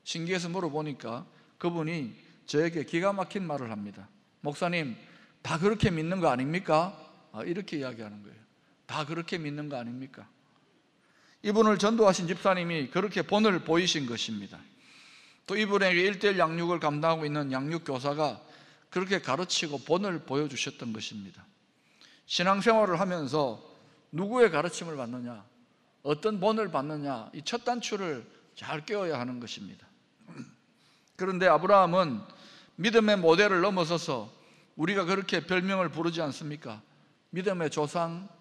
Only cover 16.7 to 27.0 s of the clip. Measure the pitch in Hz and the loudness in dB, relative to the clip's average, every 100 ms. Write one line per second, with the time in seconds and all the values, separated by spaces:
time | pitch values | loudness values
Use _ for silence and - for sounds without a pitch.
16.7 | 170 151 147 165 160 151 147 143 131 139 | 0 0 0 0 0 -2 -2 -2 -4 -4
17.7 | 165 - 131 139 147 147 107 - - - | -6 -4 -4 -4 0 -2 -2 -14 -20 -20
18.7 | _ _ 180 185 190 - 139 180 - 165 | _ _ -6 -2 -2 0 -2 0 -2 -2
19.7 | 139 123 170 202 165 - 135 151 131 - | -6 0 0 0 -4 -4 -2 -2 -4 -6
20.7 | - 120 107 - 110 98 92 90 _ _ | -6 -10 -8 -10 -12 -14 -18 -20 _ _
21.7 | _ _ _ - _ _ - 180 196 226 | _ _ _ -20 _ _ 0 2 4 4
22.7 | 220 208 170 190 175 139 151 135 104 - | 4 4 2 0 -2 -2 0 0 -2 -14
23.7 | - _ _ _ 147 202 247 226 156 170 | -20 _ _ _ -6 -2 6 6 6 -2
24.7 | - 170 147 117 123 120 113 98 _ _ | -4 -8 -8 -8 -8 -10 -12 -18 _ _
25.7 | _ _ _ 139 151 214 208 196 220 202 | _ _ _ -4 0 0 0 2 2 0
26.7 | 151 143 151 | -2 -4 -4